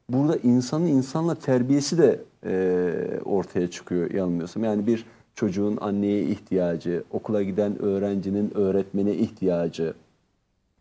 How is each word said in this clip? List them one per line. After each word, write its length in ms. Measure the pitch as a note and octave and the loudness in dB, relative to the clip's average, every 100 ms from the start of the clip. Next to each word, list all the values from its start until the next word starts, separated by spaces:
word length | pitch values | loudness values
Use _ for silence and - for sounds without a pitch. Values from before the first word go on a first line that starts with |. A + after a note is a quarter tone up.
| - | -4
Burada 280 | B2 D3 - | 0 2 2
insanın 480 | B2 B2 B2 D#3 E3+ | 4 4 2 0 2
insanla 500 | C3+ C3 D#3+ E3+ D#3 | 2 2 -2 -2 -2
terbiyesi 600 | - B2+ B2 C#3+ C#3 E3+ | 2 2 4 2 2 4
de, 220 | C#3+ - - _ F#2+ | 6 4 -2 _ -4
e, 760 | F#2 F#2 F2+ F2+ - - - - | 0 2 2 0 -2 -4 -6 -2
ortaya 460 | G2 F2 G2 F2+ | -2 -2 -2 -2
çıkıyor 400 | - - F2+ E2 | -4 -4 -2 -2
yanılmıyorsam. 520 | G2 F#2 F2 F2 - | -2 -2 -2 -4 -4
Yani 240 | A2 G#2 G#2 | -2 0 0
bir 180 | A2+ - - _ - | 0 -2 -20 _ -4
çocuğun 400 | G#2+ F#2 G2+ G#2+ | -2 0 -2 -2
anneye 420 | G#2 G2+ G2+ G#2 | -2 -2 0 0
ihtiyacı, 800 | D2+ G2+ - F#2 F2 E2+ F2 F2 - | -2 -4 -2 0 0 -2 -4 -6 -4
okula 320 | - - G#2 | -8 -2 -2
giden 380 | G2 F#2+ G#2 A2 | -2 0 -2 -2
öğrencinin 760 | G#2 G2 G2+ G2+ F#2+ G2+ G#2 G#2 | -2 0 0 -2 -2 -2 -2 0
öğretmene 560 | G2 G2 F#2+ G2 G2+ | 0 0 0 0 0
ihtiyacı, 800 | F2 A2 - F#2 F2 E2 D#2+ E2 - _ _ _ _ _ _ _ _ | 0 -2 -2 0 0 -2 -2 -6 -6 _ _ _ _ _ _ _ _